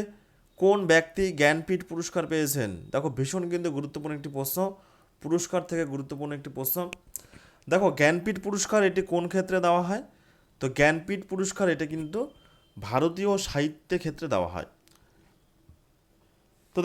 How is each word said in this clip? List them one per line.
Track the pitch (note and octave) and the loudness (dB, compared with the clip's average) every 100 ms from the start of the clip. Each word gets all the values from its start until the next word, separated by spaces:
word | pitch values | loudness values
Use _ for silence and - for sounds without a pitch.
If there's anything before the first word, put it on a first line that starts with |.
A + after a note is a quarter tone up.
| G#3 - _ _ _ _ | 0 -10 _ _ _ _
কোন | F#3+ G#3 F3+ | 4 4 6
ব্যক্তি | D#3+ E3 - F#3+ D#3 | 6 4 -2 -2 4
জ্ঞানপীঠ | D3 D#3 D#3+ F3+ F3+ | 4 4 0 -4 -2
পুরস্কার | E3 E3+ F3+ D3+ | -8 -4 -4 -2
পেয়েছেন? | D#3+ D3 C#3 G#2+ F2 F#2+ | 0 0 0 -2 -4 -4
দেখো | C3 D3+ B2 | -2 -2 -2
ভীষণ | C3+ F#3 F3 | -2 -2 -2
কিন্তু | F3 E3+ C#3 | -2 -2 -4
গুরুত্বপূর্ণ | C#3+ D#3 D3+ D3 | -6 -8 -8 -8
একটি | D3 C#3 | -8 -6
প্রশ্ন, | C3+ F3+ F#3+ F#3+ _ _ _ _ | -4 -2 -2 -4 _ _ _ _
পুরস্কার | - E3+ E3+ F3+ - | -2 -2 0 -2 -2
থেকে | E3+ D#3 | -4 -2
গুরুত্বপূর্ণ | C#3 C3+ C#3 D3 D3 | -4 -8 -8 -8 -8
একটি | C#3+ C3 | -10 -8
প্রশ্ন। | C3 F3+ F3+ - - - - - - _ - | -4 -4 -6 -10 -14 -16 -16 -20 -20 _ 0
দেখো | F3 F#3+ C#3 | 4 4 4
জ্ঞানপীঠ | D3 F3 F#3+ F#3+ G3 | 4 4 0 -4 -4
পুরস্কার | G3+ - G#3+ G3 | -4 0 4 4
এটি | F3+ F#3 | 2 0
কোন | F3 E3+ | -2 0
ক্ষেত্রে | F#3+ F#3 F#3 F3 | -2 0 2 4
দেওয়া | F3 F3 | 4 2
হয়? | G#3 - _ _ _ _ _ | -4 -6 _ _ _ _ _
তো | C3+ C3 | -6 4
জ্ঞানপীঠ | D3 D#3+ F3+ G3 - | 4 4 -2 -6 -4
পুরস্কার | F#3 F#3+ - F#3+ | -2 -2 0 0
এটা | D#3 D#3+ | 2 -2
কিন্তু | D#3+ D3+ G3 C#4+ - _ _ _ - | -4 -6 -6 -6 -10 _ _ _ -14
ভারতীয় | G2+ B2 E3 F3 G3+ G3 - | -2 2 2 0 0 0 0
সাহিত্যের | C#3+ D3+ D3+ _ F3+ | 0 -2 -4 _ -2
ক্ষেত্রে | D#3+ D3 D#3+ | -2 -6 -2
দেওয়া | G#2 F2 | 0 0
হয়। | F2 D#2 _ _ _ _ _ _ _ _ _ _ - _ _ _ _ _ _ _ _ _ | -4 -10 _ _ _ _ _ _ _ _ _ _ -20 _ _ _ _ _ _ _ _ _
তো | F3+ | 4